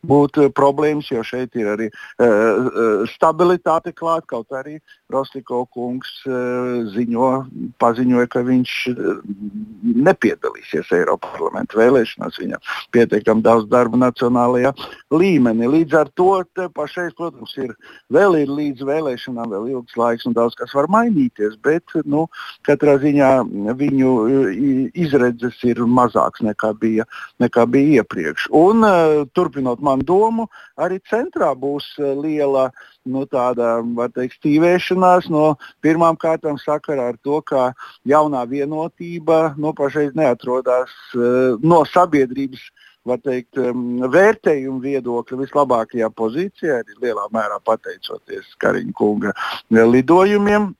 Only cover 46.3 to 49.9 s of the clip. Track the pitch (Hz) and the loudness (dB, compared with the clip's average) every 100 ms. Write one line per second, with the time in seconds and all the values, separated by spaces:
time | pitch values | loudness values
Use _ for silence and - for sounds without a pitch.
46.3 | 135 190 _ 165 123 110 104 123 107 104 | -4 -6 _ -4 -4 -6 -8 -6 -4 -6
47.3 | 113 104 104 - 113 - 90 - - - | -4 -4 -6 -2 -4 -4 -16 -14 -16 -12
48.3 | 98 - _ - 95 90 - 107 104 104 | -14 -14 _ -4 -2 -6 -2 -2 0 -4
49.3 | - - - _ 113 113 | -6 -10 -10 _ 4 6